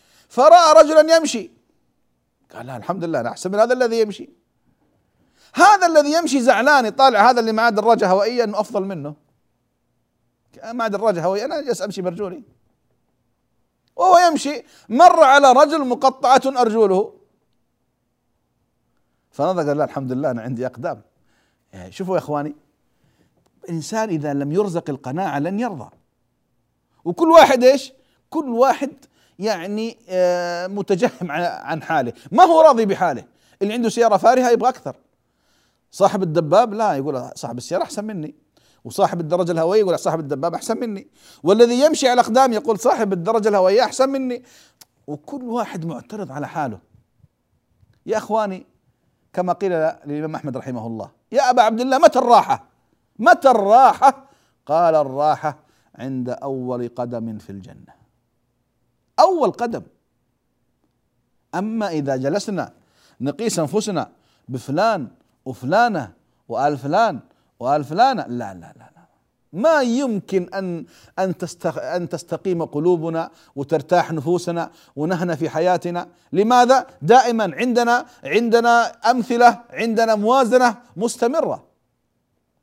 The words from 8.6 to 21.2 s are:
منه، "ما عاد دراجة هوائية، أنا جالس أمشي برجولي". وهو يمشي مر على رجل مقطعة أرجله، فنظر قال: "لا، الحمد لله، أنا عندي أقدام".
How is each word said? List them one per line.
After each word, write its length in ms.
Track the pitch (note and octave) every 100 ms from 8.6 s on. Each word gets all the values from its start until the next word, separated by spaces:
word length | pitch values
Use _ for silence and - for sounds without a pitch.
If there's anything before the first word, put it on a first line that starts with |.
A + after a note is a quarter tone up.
| G#3 A3
منه، 320 | F#3+ F3 C#3+ D3 _ _ _ _ _ _ _ _ _ _ _ _ _ -
"ما 200 | A3 A#3
عاد 80 | A3
دراجة 340 | G3 A3 F3 E3+
هوائية، 200 | G3 A#3+
أنا 160 | D#4
جالس 200 | C#4 G#3
أمشي 200 | G3+ G3
برجولي". 420 | F3+ F3 G3 F#3 - _ _ _ _ _ _ _ _ _ _ _ _ _ _ -
وهو 220 | F#4 F4
يمشي 460 | F4 D4+ C#4 D4 - _ -
مر 340 | A#3 F4 E4
على 280 | C#4 C#4 C#4
رجل 360 | B3 D4+ D#4+ C4
مقطعة 540 | C4+ C4 C4+ C4 C4 C4+
أرجله، 680 | C4 A#3 A3+ G3+ F#3+ - - _ _ _ _ _ _ _ _ _ _ _ _ _ _ _ _ _ _ _ _ _
فنظر 360 | - D#3 F3+ D3
قال: 100 | D3
"لا، 60 |
الحمد 280 | C3+ - B2+
لله، 200 | B2+ D3
أنا 100 | A#2
عندي 240 | A#2+ A#2 B2+
أقدام". 360 | A#2 E3 G#2+ _ _